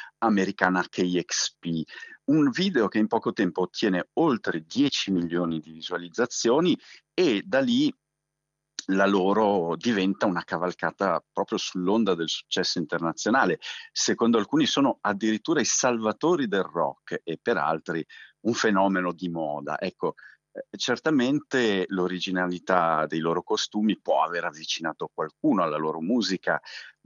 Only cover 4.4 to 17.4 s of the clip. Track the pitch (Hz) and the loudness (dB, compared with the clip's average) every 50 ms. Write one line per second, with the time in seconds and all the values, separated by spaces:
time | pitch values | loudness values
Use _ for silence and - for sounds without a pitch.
4.4 | - 98 85 85 80 - - 113 143 139 - - - - 95 87 87 82 82 87 | -2 -4 -4 -4 -6 -4 -2 0 0 0 0 -2 -2 -2 0 0 0 0 -2 -2
5.4 | 87 85 82 80 76 82 80 80 78 - 90 87 87 87 80 - 120 127 - - | -2 -2 -4 -6 -8 -10 -14 -14 -10 -8 -6 -6 -8 -6 -4 -2 -2 -2 -2 0
6.4 | - 117 120 151 175 180 127 - - - - - _ _ _ - 185 156 107 98 | 2 2 4 4 4 2 2 0 -4 -10 -20 -20 _ _ _ 0 2 2 2 0
7.4 | - 95 104 135 139 123 117 127 151 139 - _ _ _ _ _ _ _ _ _ | 0 0 0 0 2 2 2 2 2 0 -2 _ _ _ _ _ _ _ _ _
8.4 | _ _ _ _ _ _ _ - - - 95 98 98 98 98 98 92 95 101 107 | _ _ _ _ _ _ _ -10 -6 -2 2 2 4 4 4 4 4 2 2 2
9.4 | 110 101 101 95 82 82 82 82 82 120 117 98 92 95 95 - - 107 90 85 | 2 2 2 2 0 -2 -4 -2 -2 0 0 2 0 0 0 0 0 -2 -2 -2
10.4 | 82 - - 82 87 90 87 - - 82 - - 101 98 85 78 - _ _ - | -4 -4 -4 -4 -2 -4 -4 -4 -4 -4 -2 -2 0 0 0 -2 -4 _ _ -6
11.4 | 98 - 113 95 - - - 95 90 90 104 113 113 98 92 82 82 78 - - | -4 -2 -4 -4 -4 -6 -6 -2 0 2 2 2 2 2 0 0 -2 -4 -6 -8
12.4 | - - - 101 90 - - 92 82 - 87 82 82 82 78 - - 104 117 131 | -8 -6 -4 -2 -2 -2 -2 -4 -4 -4 -4 -2 -2 -2 -2 -2 -2 0 2 2
13.4 | 117 92 - - - - - - - - - - - - 107 - 117 117 117 113 | 2 2 0 -2 -6 -10 -14 -14 -16 -10 -6 -2 -2 0 0 2 2 4 4 2
14.4 | 104 - - 156 143 113 - 143 139 131 - - - 101 101 98 113 110 110 104 | 2 2 2 2 2 2 2 2 2 2 0 0 -2 -2 -2 0 0 0 0 0
15.4 | - - 170 156 113 - - - - 127 123 113 110 110 104 - - 160 180 160 | 0 0 0 0 0 0 0 0 2 0 0 0 0 -2 -2 0 2 2 2 2
16.4 | 139 107 98 98 87 78 78 85 80 69 67 _ _ - - - - 85 80 - | 0 0 0 0 0 -2 -2 -2 -2 -2 -4 _ _ -8 -8 -8 -6 -6 -8 -4